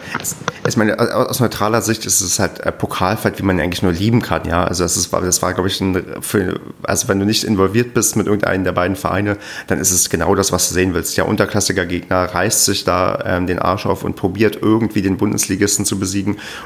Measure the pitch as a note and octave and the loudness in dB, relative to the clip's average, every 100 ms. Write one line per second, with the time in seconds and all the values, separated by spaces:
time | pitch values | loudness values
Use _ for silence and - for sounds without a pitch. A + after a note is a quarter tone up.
0 | - - - - - - - - G#2+ F#2+ | -6 -8 -8 -8 -8 -4 -2 2 2 2
1 | A#2 G#2+ B2 C3 A2+ - G#2 A#2 G#2 A2+ | 0 0 -2 0 0 0 0 2 0 -2
2 | - - F2+ - F2+ - - - - - | 0 -2 0 0 -2 -2 -6 -4 -4 0
3 | F#2 A2 G#2+ - G2 F2+ D#2+ F2+ F#2 F2 | 0 0 -2 0 0 2 0 0 0 2
4 | G#2+ A#2 - E2 E2+ E2+ F2 F2 F2 - | 2 2 2 -4 0 0 0 0 0 0
5 | E2 E2+ F2+ F2+ F2+ F2+ F#2 - F#2+ F#2 | 0 0 0 0 0 0 -2 0 0 0
6 | - - - G#2 F#2 E2+ - - - - | -4 -10 -2 0 0 -4 -8 -10 -2 -2
7 | - G2 G2+ A2 - G2+ F#2+ A2 A#2+ A#2+ | 0 2 2 0 2 2 4 2 0 0
8 | G2 A2 G2+ G#2 - F#2+ F#2 F2+ F2+ F#2+ | 0 0 0 0 0 0 0 0 0 0
9 | E2+ F#2 G#2 G2+ - - - E2 - F2+ | -2 0 0 -2 -6 -14 -4 0 2 0
10 | - F2 E2 G2 F#2+ F2+ - F2+ F#2 F2 | 0 0 2 2 2 0 0 2 2 2
11 | E2+ - E2+ G#2+ G2+ G#2+ - F#2+ F2 F2 | -2 -2 0 2 0 0 0 0 0 -4
12 | - F#2 F2+ F2 G2+ - - F#2+ - F2+ | 0 0 0 0 0 2 0 0 0 2
13 | F#2 - - F2+ F2+ F2+ F2 F#2 G2+ F#2+ | 2 0 -2 0 0 0 0 0 0 -2
14 | F#2+ - F#2+ G2 G#2+ - G2+ A2 A2 - | -2 -2 -2 2 2 2 2 4 2 0
15 | F#2+ F#2 G#2 A2 - - G2+ - G2 G2 | 0 2 0 0 -2 2 2 2 -2 -2
16 | F#2+ G2+ F#2+ G2 - - | -2 -2 -2 -4 -8 -14